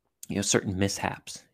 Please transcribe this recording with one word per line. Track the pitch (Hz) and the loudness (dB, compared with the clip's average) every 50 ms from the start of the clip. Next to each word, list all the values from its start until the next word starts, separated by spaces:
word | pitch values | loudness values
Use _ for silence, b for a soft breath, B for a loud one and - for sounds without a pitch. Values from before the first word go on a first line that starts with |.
| _ _ _ _ - - | _ _ _ _ -10 -4
you | 92 | -2
know, | 98 | -2
certain | 101 - - 120 - 113 90 92 | 2 4 4 4 4 2 0 2
mishaps, | 98 95 - - - 98 - - - - - - - _ | 0 0 0 0 -2 -4 -4 -6 -10 -14 -16 -16 -18 _